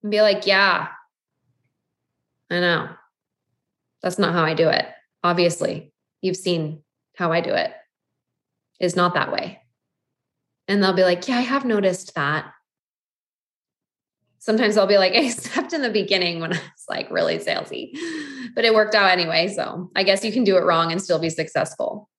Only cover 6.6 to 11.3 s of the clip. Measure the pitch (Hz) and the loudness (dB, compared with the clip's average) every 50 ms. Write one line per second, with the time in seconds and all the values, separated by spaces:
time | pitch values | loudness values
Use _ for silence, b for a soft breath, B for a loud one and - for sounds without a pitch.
6.6 | 156 151 156 151 _ _ _ _ _ _ _ - 180 165 165 170 - - - - | -2 -6 -8 -12 _ _ _ _ _ _ _ -4 -2 0 0 0 0 0 -2 -2
7.6 | - - - - - _ _ _ _ _ _ _ _ _ _ _ _ _ _ _ | -2 -2 -6 -12 -20 _ _ _ _ _ _ _ _ _ _ _ _ _ _ _
8.6 | _ _ _ _ 180 175 170 185 175 175 170 156 - - - - - - - - | _ _ _ _ -2 -2 2 2 2 2 2 0 -2 -2 -4 -6 -6 -8 -14 -18
9.6 | _ _ _ _ _ _ _ _ _ _ _ _ _ _ _ _ _ _ _ _ | _ _ _ _ _ _ _ _ _ _ _ _ _ _ _ _ _ _ _ _
10.6 | _ - 196 202 196 190 180 180 185 185 180 180 - - | _ -2 2 2 2 2 4 4 4 4 4 0 0 -2